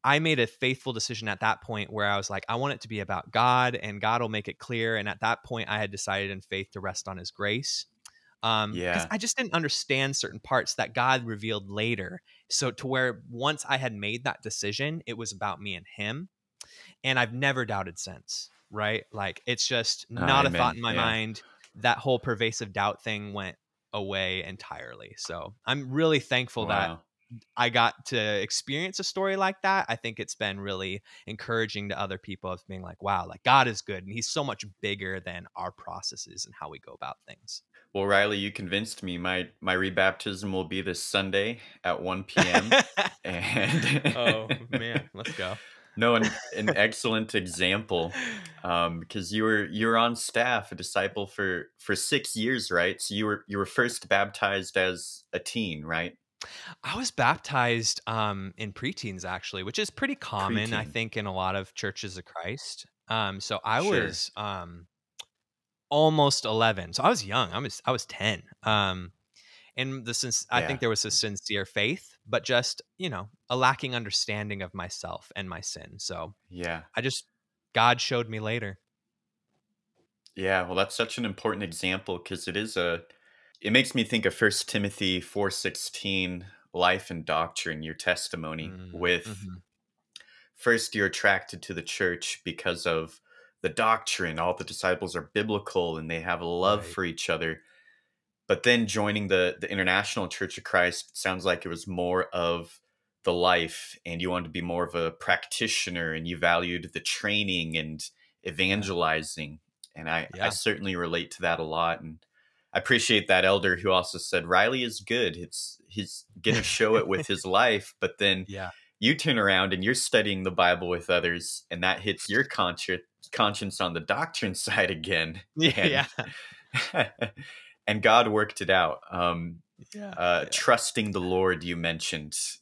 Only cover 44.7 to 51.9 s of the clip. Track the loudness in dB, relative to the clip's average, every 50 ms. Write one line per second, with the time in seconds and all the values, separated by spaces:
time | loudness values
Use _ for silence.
44.7 | -4 -4 -2 -2 -4 -4 -6 -6 _ -10 -10 -10 -6 -6 -6 -6 -6 -8 -12 -20
45.7 | -20 -20 -20 -16 _ 2 4 6 6 6 4 4 0 -4 -10 -8 -6 -2 0 0
46.7 | 4 4 4 4 4 0 -2 0 0 0 0 0 -2 -2 -2 -2 -2 0 2 2
47.7 | 2 2 0 0 0 0 0 0 -2 -6 -6 -6 -8 -8 -12 -16 -18 -10 -4 0
48.7 | 2 2 2 2 0 -4 -8 -8 -6 -6 -6 -2 -2 0 2 4 4 2 2 0
49.7 | -2 0 2 4 4 4 4 2 0 -2 -6 -2 0 2 2 2 2 0 -2 -4
50.7 | -12 -10 -10 -2 0 0 0 0 -2 -4 -6 -6 -4 -2 -2 0 0 -2 -4 -8
51.7 | _ _ -4 -2